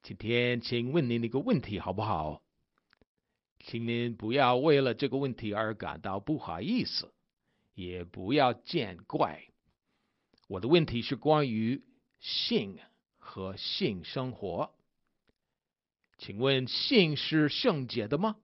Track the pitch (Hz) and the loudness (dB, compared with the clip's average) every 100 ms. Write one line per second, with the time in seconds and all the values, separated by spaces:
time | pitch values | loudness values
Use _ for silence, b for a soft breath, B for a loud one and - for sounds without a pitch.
0 | - 98 104 120 123 120 117 120 120 160 | -14 -8 0 2 2 0 -2 -2 0 0
1 | 127 117 117 131 202 196 - 101 80 95 | 2 0 0 -2 2 0 0 -6 -4 -4
2 | 107 92 78 76 _ _ _ _ _ _ | -2 -2 -2 -6 _ _ _ _ _ _
3 | _ _ _ _ _ _ - 120 117 117 | _ _ _ _ _ _ -10 -6 -2 -2
4 | 120 117 107 131 127 123 147 143 135 113 | -2 -4 -2 4 4 6 6 6 4 2
5 | 139 135 139 113 110 101 110 107 87 80 | 0 0 -2 -4 -4 -2 -2 -2 -6 -8
6 | 101 95 101 151 - 82 117 247 131 - | -6 -6 -2 -4 -2 -6 -2 -2 -2 -4
7 | - _ _ _ _ _ _ - 90 90 | -8 _ _ _ _ _ _ -12 -10 -8
8 | 87 95 92 143 131 117 - 170 107 90 | -10 -8 0 4 4 2 -4 -4 -4 -10
9 | - 156 123 76 - _ _ _ _ _ | -8 0 0 -2 -18 _ _ _ _ _
10 | _ _ _ _ _ 95 107 170 160 117 | _ _ _ _ _ -6 4 4 4 -2
11 | 110 123 143 151 143 110 110 135 - _ | -4 -2 2 4 4 2 0 -2 -6 _
12 | _ _ - - - 240 101 - - _ | _ _ -8 -6 0 0 0 -10 -20 _
13 | _ _ - - 95 98 - - 190 95 | _ _ -18 -10 -8 -8 -8 -2 -2 -2
14 | 82 - 131 120 98 85 143 _ _ _ | -8 -6 -6 -6 -6 -4 -4 _ _ _
15 | _ _ _ _ _ _ _ _ _ _ | _ _ _ _ _ _ _ _ _ _
16 | _ _ - 101 131 135 127 - - 254 | _ _ -12 -2 2 2 0 -4 4 6
17 | 170 143 - 156 151 - 262 165 127 120 | 6 2 0 2 2 2 0 0 -2 -4
18 | 104 143 214 214 | -2 0 0 -4